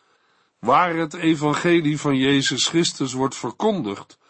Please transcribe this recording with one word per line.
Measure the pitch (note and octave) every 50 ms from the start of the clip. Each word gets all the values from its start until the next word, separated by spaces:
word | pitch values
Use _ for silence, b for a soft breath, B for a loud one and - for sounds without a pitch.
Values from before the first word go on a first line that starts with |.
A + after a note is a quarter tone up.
| _ _ _ _ _ _ _ _ _ _ _ -
Waar | - A2+ C3+ D#3 F3+ F3 E3
het | E3 E3 D3+ -
evangelie | F3 E3+ D#3+ D#3+ C#3 D3+ D3+ D3 - - F3 E3+ E3+ D#3 D3 D3+ C#3+
van | - D3 C#3
Jezus | C3 C3 C3+ C#3+ C#3 C3 - C3+ A#2 -
Christus | - - E3 E3+ - - - C#3+ B2+
wordt | B2 B2+ C3+ C3 -
verkondigd, | - - A#2+ - - G#3 A3 G#3+ E3+ A2+ G2+ G2+ - - _ - b b